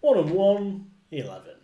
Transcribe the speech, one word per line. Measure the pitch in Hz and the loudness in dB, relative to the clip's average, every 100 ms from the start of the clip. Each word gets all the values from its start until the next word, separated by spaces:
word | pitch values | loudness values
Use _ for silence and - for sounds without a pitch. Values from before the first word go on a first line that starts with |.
One | 302 240 | 4 2
and | 156 | 2
one, | 180 196 202 202 196 - _ _ | 2 2 2 -2 -8 -14 _ _
eleven. | 151 110 92 82 78 | -12 -12 -14 -20 -20